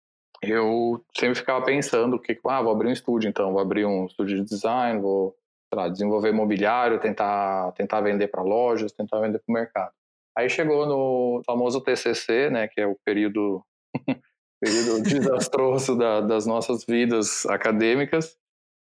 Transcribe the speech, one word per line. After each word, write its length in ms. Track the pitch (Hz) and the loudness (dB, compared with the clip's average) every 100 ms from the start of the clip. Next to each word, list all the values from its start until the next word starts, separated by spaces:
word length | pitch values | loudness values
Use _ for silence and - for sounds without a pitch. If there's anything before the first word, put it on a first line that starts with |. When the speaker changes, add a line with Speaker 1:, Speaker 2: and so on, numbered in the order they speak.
| _ _ _ - | _ _ _ -10
Speaker 1:
eu 640 | 98 110 110 117 117 117 - - | -4 0 0 0 0 -2 -6 -2
sempre 160 | 123 | -2
ficava 300 | 120 - 131 | 0 -2 -2
pensando 540 | 131 143 143 120 120 123 | 0 0 0 0 0 0
que, 180 | - 110 120 | -2 -4 -2
"Ah, 160 | 135 | 0
vou 100 | 113 | 0
abrir 160 | 110 110 | 0 0
um 40 | |
estúdio, 360 | 127 - 117 107 | -2 -2 0 0
então, 240 | 101 98 | 0 0
vou 80 | 95 | 0
abrir 240 | 95 101 | 0 0
um 220 | 104 98 92 | 0 0 -4
estúdio 300 | - 98 98 | -4 -2 -2
de 80 | |
design, 560 | 101 101 110 123 120 110 | -2 -4 -2 0 0 0
vou, 340 | 98 98 95 - _ _ - | 0 0 0 -6 _ _ -8
sei 100 | 107 | -4
lá, 60 | 87 | -4
desenvolver 440 | 95 104 104 107 | -2 0 0 2
mobiliário, 680 | 110 107 101 101 120 120 110 | 2 0 0 2 2 2 0
tentar, 720 | 110 101 101 101 98 95 90 | 0 0 0 0 0 -2 -4
tentar 280 | - 104 110 | -4 -2 0
vender 260 | 104 101 101 | 0 0 -2
pra 140 | - | -2
lojas, 500 | 92 110 123 113 107 | 0 0 2 0 -4
tentar 280 | - 107 110 | -6 -4 -2
vender 200 | 110 107 | -2 -2
pro 120 | - | -2
mercado." 400 | 117 113 104 92 _ _ _ _ 113 | -4 -2 -6 -8 _ _ _ _ -2
Aí 120 | 127 | -2
chegou 380 | 175 156 147 147 | 0 0 2 2
no 560 | 135 135 127 123 120 | 0 0 0 0 -2
famoso 360 | - 120 123 131 | -2 0 0 0
T 140 | 131 | 0
C 200 | 120 117 | 0 0
C, 360 | 113 - 117 147 | -2 0 2 2
né, 180 | 123 107 | 0 -2
que 120 | - | -2
é 60 | 101 | -2
o 100 | 98 | -2
período, 580 | - 104 107 104 101 95 - _ _ | -2 0 0 0 -2 -4 -8 _ _
<laughs> 300 | - - - _ _ _ - | -8 -6 -8 _ _ _ -6
período 380 | 110 113 117 110 | 0 0 2 0
Speaker 2:
<laughs> 20 | |
Speaker 1:
desastroso 920 | 143 143 131 127 - 135 131 131 131 120 | 2 2 2 0 0 2 2 2 0 2
da, 240 | 117 107 | 2 2
das 240 | 104 110 107 | 2 0 0
nossas 380 | 113 113 117 - | 0 0 -2 0
vidas 580 | 120 120 117 104 - | 2 2 2 0 -2
acadêmicas. 880 | - 101 113 107 113 131 139 160 160 - _ _ _ _ | -2 0 2 2 4 2 2 -2 -4 -10 _ _ _ _